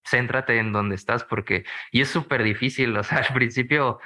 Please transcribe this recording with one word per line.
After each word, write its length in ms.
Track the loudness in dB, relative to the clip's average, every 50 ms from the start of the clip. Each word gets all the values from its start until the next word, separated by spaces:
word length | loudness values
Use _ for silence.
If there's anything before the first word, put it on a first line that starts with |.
| -6
céntrate 540 | -2 0 0 0 0 -2 -2 0 2 2 2
en 160 | 2 0 0
donde 220 | 0 0 0 -2
estás, 280 | -4 -2 -2 -2 -2 -2
porque, 400 | -4 -4 -4 -2 0 -2 -2 -2 -6 -12 -12 -6 -2
y 100 | 0 2
es 80 | 2 2
súper 320 | 0 -2 -2 0 0 2 2
difícil, 540 | 2 0 0 -2 -2 0 0 0 2 2 0
o 60 | 0
sea, 160 | 0 0 0
<laughs> 100 | 0 0
al 40 | 2
principio 640 | 2 0 0 0 -2 0 2 2 2 2 2 0 -4 -8